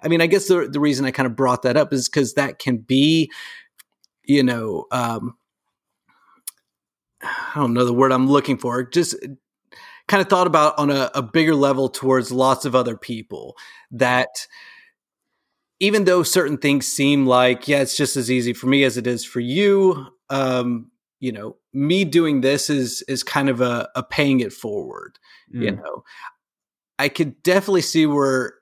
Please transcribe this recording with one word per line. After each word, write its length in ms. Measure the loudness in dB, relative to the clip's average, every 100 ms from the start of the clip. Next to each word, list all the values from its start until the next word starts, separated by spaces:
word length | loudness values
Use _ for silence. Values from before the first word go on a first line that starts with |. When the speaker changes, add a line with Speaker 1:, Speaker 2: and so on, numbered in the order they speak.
Speaker 1:
I 60 | 0
mean, 140 | 2
I 40 | 4
guess 220 | 2 4
the, 200 | 2 2
the 120 | 0
reason 260 | 0 2 -2
I 60 |
kind 160 | -2 -4
of 80 | 0
brought 260 | 0 2
that 160 | 2 2
up 160 | 2
is 160 | 0 -2
'cause 240 | 0 0
that 240 | 0 -4 -4
can 200 | -4 -4
be, 540 | 0 2 4 2 0 -6 -18 -20 _ _ _ _ _ _
you 180 | 0 2
know, 440 | 4 0 -4 -8 -6
um, 460 | -4 -4 -4 -8 -14 _ _ _ _ _ _ _ _ _ _ -20 _ _ _ _ _ _ _
I 300 | -10 -10 -8 -4
don't 180 | -2 0
know 100 | 0
the 80 |
word 180 | 2 2
I'm 160 | 2 2
looking 280 | 2 2 -4
for, 240 | -4 -4
just 320 | -2 -2 -2 -6 -12 -18 _ _ _ -20 -20 -20 -2
kind 140 | 0
of 60 | 2
thought 180 | 2 4
about 300 | 4 4 2
on 100 | 0
a, 220 | 0 -2
a 80 | -4
bigger 340 | -2 0 2 4
level 320 | 2 2 -2
towards 440 | -2 0 0 0
lots 340 | 0 2 2 -2
of 80 | -2
other 220 | -4 -6
people, 580 | -10 -12 -10 -16 -16 -20 -20 -20 _
that 560 | -4 0 0 -2 -8 -16 -20 -20 -20 _ _ _ _ _ _ _ _ _ _
even 260 | 0 2 4
though 180 | 2
certain 340 | 2 0 0 -2
things 280 | 0 0 -2
seem 380 | 0 2 2 4
like, 420 | 4 4 0 0
"Yeah, 140 | 0
it's 160 | 0 0
just 180 | -2 -2
as 120 | -2
easy 240 | -2 -2
for 140 | -4 0
me 160 | 2
as 140 | 2 0
it 100 | -4
is 160 | -4 -6
for 140 | -6
you," 680 | -2 2 4 4 2 0 -8 _ _
um, 640 | -2 0 0 -2 -4 -8 _ _ _
you 120 | -10
know, 260 | -8 -14 -16 _
"Me 300 | -4 0 2 2
doing 360 | 2 2 2
this 280 | 2 0 -2
is, 340 | -2 -2 -6
is 200 | -8 -8
kind 240 | -4 -2 -2
of 120 | 0
a, 280 | -2 -2 -6 -8
a 60 |
paying 360 | -6 -2 2 2
it 120 | 0
forward," 680 | -8 -8 -8 -8 -14 -18 _ _ -20 _
you 200 | -6 -6
Speaker 2:
Mm. 60 | -6
Speaker 1:
know? 260 | -10 -14 _ -20 -20 _ _ _ _ _ _ -4
I 120 | -4
could 320 | 0 -4 -2
definitely 380 | 2 2 2 0
see 240 | 2 2 2
where 480 | 2 2 0 -2 _